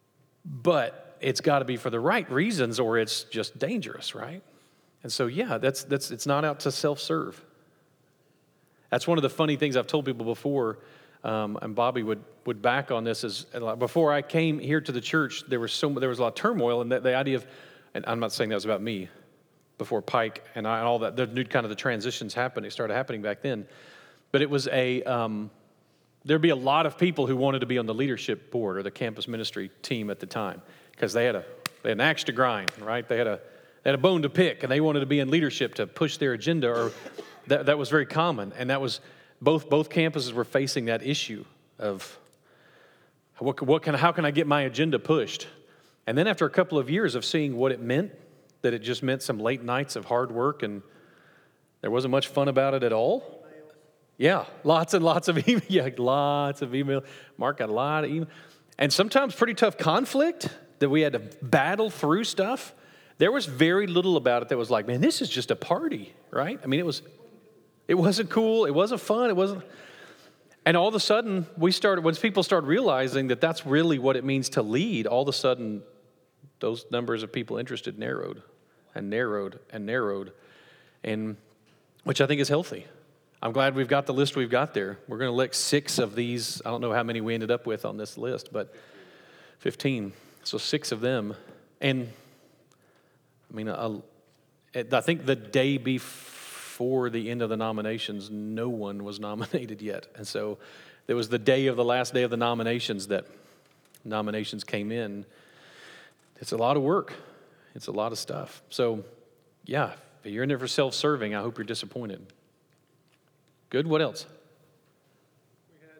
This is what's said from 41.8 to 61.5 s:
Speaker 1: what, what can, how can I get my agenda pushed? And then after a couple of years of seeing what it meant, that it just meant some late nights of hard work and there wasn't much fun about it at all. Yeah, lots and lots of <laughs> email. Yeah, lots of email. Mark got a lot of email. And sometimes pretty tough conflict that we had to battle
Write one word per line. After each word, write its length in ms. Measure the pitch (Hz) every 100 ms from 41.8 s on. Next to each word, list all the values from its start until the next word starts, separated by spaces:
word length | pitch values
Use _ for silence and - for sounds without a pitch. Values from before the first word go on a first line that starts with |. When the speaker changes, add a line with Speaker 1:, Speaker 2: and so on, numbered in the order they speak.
| 107 95 - - _ _ _ _ _ _ _ _ _ _ _ -
Speaker 1:
what, 240 | 127 135
what 200 | 131 156
can, 120 | 160
how 160 | 143 165
can 140 | 170
I 80 | 147
get 160 | 143 147
my 140 | 147
agenda 360 | 135 120 160 127
pushed? 480 | - 156 107 - - - - _ _ _ -
And 100 | 120
then 80 | 196
after 200 | 196 151
a 40 |
couple 280 | - 180 156
of 120 | 127
years 240 | 175 202
of 100 | 123
seeing 320 | - 165 147 120
what 140 | 131
it 100 | 123
meant, 320 | 117 135 196 - - - _ _
that 120 | 127
it 60 | 117
just 220 | 107 123
meant 180 | 131 131
some 160 | - 113
late 240 | 110 131
nights 320 | 120 127 139
of 120 | 117 98
hard 260 | 120 123
work 320 | 117 131 147
and 180 | 110 101 98 - - _ _ _ _ _ _ _
there 80 | 101
wasn't 200 | 120 131
much 160 | 135 135
fun 220 | - 139
about 260 | 135 135
it 80 | 135
at 100 | 123
all. 520 | 110 123 240 - - - - - - _ _ _ -
Yeah, 280 | 135 185 - -
lots 300 | 143 160 160
and 100 | 190
lots 240 | 165 156 -
of 80 | 165
<laughs> 100 | -
email. 140 | 240 -
Yeah, 200 | 185 131 123
lots 640 | 123 139 143 143 143 139
of 120 | 131
email. 300 | 131 139 135 135 - - -
Mark 220 | 127 143
got 100 | 110
a 40 |
lot 320 | 107 139 156
of 60 | 151
email. 180 | 156 160 - - - _ -
And 140 | 147
sometimes 420 | 135 208 269 269
pretty 200 | - 233
tough 220 | 214 220 -
conflict 720 | 160 175 262 269 320 339 - - - -
that 100 | 143
we 140 | 147
had 100 | 151
to 60 | 123 104 -
battle 480 | 131